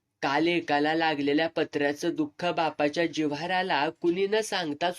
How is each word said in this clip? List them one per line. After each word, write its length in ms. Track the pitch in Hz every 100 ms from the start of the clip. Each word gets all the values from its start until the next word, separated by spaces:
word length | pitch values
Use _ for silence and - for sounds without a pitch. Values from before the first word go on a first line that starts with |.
| _ -
काल 240 | 147 143 165
एकाला 480 | 170 160 143 151
लागलेल्या 540 | 160 160 143 143 147 165
पत्र्याचं 640 | 170 151 147 143 147 175
दुःख 320 | 151 147 - 175
बापाच्या 600 | 170 156 147 151 160 165
जिव्हाराला 840 | 147 151 147 175 185 185 147 156
कुणी 360 | - 175 175 196
न 140 | 214
सांगता 500 | 220 196 160 143 175